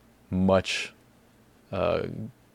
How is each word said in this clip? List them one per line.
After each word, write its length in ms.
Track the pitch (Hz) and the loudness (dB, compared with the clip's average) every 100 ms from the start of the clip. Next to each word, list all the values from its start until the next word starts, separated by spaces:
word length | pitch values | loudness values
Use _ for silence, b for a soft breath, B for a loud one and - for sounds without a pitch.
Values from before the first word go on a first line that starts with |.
| _ _ - | _ _ -6
much, 640 | 92 95 95 - - - - _ _ _ _ _ _ - | 0 4 4 2 -6 -8 -12 _ _ _ _ _ _ -10
uh, 320 | 95 87 85 85 82 110 - _ | -2 0 0 -2 -8 -12 -14 _